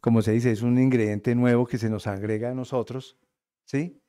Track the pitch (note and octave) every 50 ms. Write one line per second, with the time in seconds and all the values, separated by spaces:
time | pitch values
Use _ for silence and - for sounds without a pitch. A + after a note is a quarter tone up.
0 | - - A#2 A2+ G2+ A2 A2 A#2 A#2+ B2+ A2+ G#2 A#2+ A#2+ B2 B2+ C3 C3+ B2+ A#2+
1 | A2 G#2 G#2 G#2+ - B2 A#2+ A#2+ B2 B2 A#2+ A#2+ B2 A#2+ - A#2 A2+ A2 A2 G#2
2 | - G#2+ G2 F#2+ G2+ G#2+ A2 G#2+ A2+ A#2+ B2+ C3 B2+ - - B2+ A2 - B2 C3
3 | B2+ - _ _ _ _ _ _ _ _ _ _ _ _ - C3+ D#3 F3 - _
4 | _